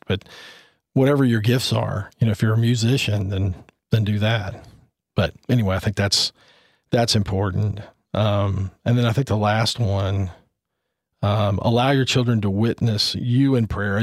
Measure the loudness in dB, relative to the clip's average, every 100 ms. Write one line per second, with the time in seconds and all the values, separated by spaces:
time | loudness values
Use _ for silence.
0 | -6 -6 -6 -20 -20 -20 _ _ _ 2
1 | 4 4 4 2 2 2 0 -2 -2 -6
2 | -8 _ 0 2 2 2 2 2 2 0
3 | 0 -2 -2 -2 -4 -4 -14 _ _ 0
4 | 0 0 0 -2 -4 -12 -20 -20 _ _
5 | _ -2 -2 -4 -2 0 0 0 -2 -2
6 | 0 0 -4 _ _ _ _ _ _ 0
7 | 2 0 -2 -2 -2 -2 -2 -4 -12 _
8 | _ -2 0 0 -2 -2 -6 _ -2 0
9 | 0 0 -2 0 0 0 -2 -2 -2 -2
10 | -2 -2 -4 -8 _ _ _ _ _ _
11 | _ _ -2 0 0 0 0 2 2 2
12 | 2 0 2 0 0 0 0 0 -2 0
13 | -2 -4 0 2 2 2 0 -2 -2 0